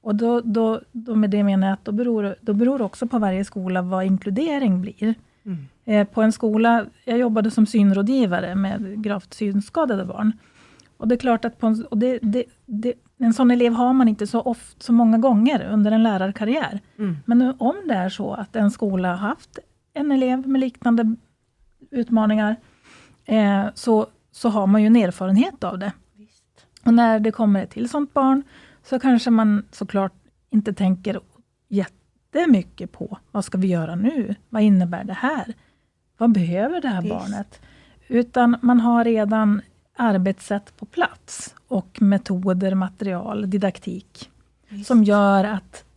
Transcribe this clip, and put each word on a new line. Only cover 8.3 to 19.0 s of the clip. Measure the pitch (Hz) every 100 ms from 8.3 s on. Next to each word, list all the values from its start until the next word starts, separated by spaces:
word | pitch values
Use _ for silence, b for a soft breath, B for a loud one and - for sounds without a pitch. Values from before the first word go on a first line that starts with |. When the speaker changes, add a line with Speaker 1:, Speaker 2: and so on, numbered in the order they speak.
| 175 180
Speaker 1:
med | 185 190 196 196 208
gravt | 208 202 -
synskadade | - 208 202 202 - 294 202
barn. | 185 - 214 226 b b b b b _
Och | 220
det |
är | 240
klart | 254 226
att | 240 -
på | 220
en, | 220
och | - 214
det, | 247 247
det, | 226 240 240 _ -
det, | 214 240 - _ _
en | 240
sån | 226 247
elev | 247 240
har | 233 247
man | 262 233
inte | 208 208
så | 233
oft, | 254 233 - _
så | -
många | 233 233 226
gånger | 262 214 240 285 -
under | 214 208
en | 220
lärarkarriär. | 226 190 190 196 214 294 - 202 _ -
Speaker 2:
Mm. | 208 156 180
Speaker 1:
Men | 240
nu, | 254 262
om | 233 381 370
det |
är | 208 185
så | - 202
att | 202 202 226
en | 208
skola | 247 214 190